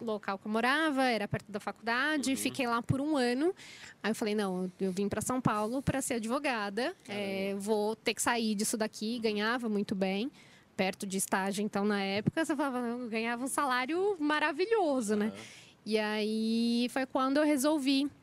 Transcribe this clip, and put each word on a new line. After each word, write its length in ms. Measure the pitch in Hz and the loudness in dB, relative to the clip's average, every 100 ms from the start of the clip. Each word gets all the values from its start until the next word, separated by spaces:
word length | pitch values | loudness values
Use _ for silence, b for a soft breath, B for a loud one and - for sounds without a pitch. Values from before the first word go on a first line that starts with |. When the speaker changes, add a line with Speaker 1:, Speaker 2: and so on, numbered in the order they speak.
Speaker 1:
local 380 | 233 208 - 196 | -6 -4 -4 -6
que 80 | 214 | -2
eu 20 | |
morava, 540 | 220 240 294 320 269 | 0 2 4 2 2
era 240 | 262 214 202 | 2 2 -2
perto 240 | 214 - | -6 -6
da 80 | 202 | -8
faculdade, 720 | - - 226 240 294 311 254 | -8 -6 -2 0 2 0 0
Speaker 2:
Uhum. 40 | 269 | 0
Speaker 1:
fiquei 300 | 262 254 240 | -2 -2 0
lá 160 | 233 | 0
por 180 | - 269 | 0 0
um 160 | 294 294 | 2 2
ano. 380 | 240 247 330 - B B B B | 2 2 0 -2 B B B B
Aí 80 | 202 | -2
eu 40 | 220 | 0
falei, 180 | 214 | 0
"Não, 380 | 214 196 185 185 - | 0 0 -2 -4 -2
eu 100 | 190 | -2
vim 180 | 180 202 | 0 -2
pra 120 | 214 | -2
São 200 | 208 254 | -2 0
Paulo 400 | 247 214 214 269 | 2 2 0 -2
pra 220 | 285 277 | -2 -2
ser 120 | - | 0
advogada, 840 | 233 220 277 285 233 202 202 285 381 | -2 -2 -2 0 0 -2 -2 -4 -6
Speaker 2:
Caramba. 200 | - 202 | -8 -6
Speaker 1:
é, 300 | 196 196 196 202 | -4 -2 -2 -2
vou 380 | 202 214 208 | 0 2 2
ter 180 | 226 - | 0 -2
que 60 | - | 0
sair 340 | 277 240 220 202 | 2 2 2 0
disso 200 | 220 226 | 0 0
daqui." 400 | 214 - 214 240 | -2 -4 -4 -2
Speaker 2:
Uhum. 40 | |
Speaker 1:
Ganhava 460 | 220 208 220 247 233 | 0 0 0 0 0
muito 260 | 202 208 | 0 0
bem, 380 | 190 190 196 262 - B B B - | 0 0 0 -2 -6 B B B -2
perto 300 | 190 - 196 | 0 -2 -4
de 100 | 190 | -4
estágio, 460 | - 202 190 185 | 0 0 0 0
então 220 | 208 202 | -2 0
na 180 | 208 202 | 0 2
época, 420 | 196 202 - 320 | 0 0 0 0
você 120 | 320 285 | 0 0
falava, 220 | 277 247 240 | -2 -2 -4
eu 200 | 240 247 | -4 -4
ganhava 360 | 220 233 240 | -2 -2 -2
um 40 | 262 | -4
salário 680 | - 285 247 254 330 403 359 | -2 0 0 0 0 0 0
maravilhoso, 960 | 294 302 302 285 381 453 320 262 208 | 0 2 2 0 2 4 4 2 2
né? 120 | 214 214 | 0 0
Speaker 2:
Aham. 100 | 202 B B B B 208 | -4 B B B B -2
Speaker 1:
E 100 | 214 | 0
aí 880 | 214 214 214 220 220 226 233 233 247 | 0 0 0 0 0 2 2 2 0
foi 160 | 269 262 | -2 -2
quando 300 | 277 262 277 | 0 2 4
eu 60 | |
resolvi, 680 | 302 294 294 311 262 269 285 - | 4 4 4 2 2 2 0 -4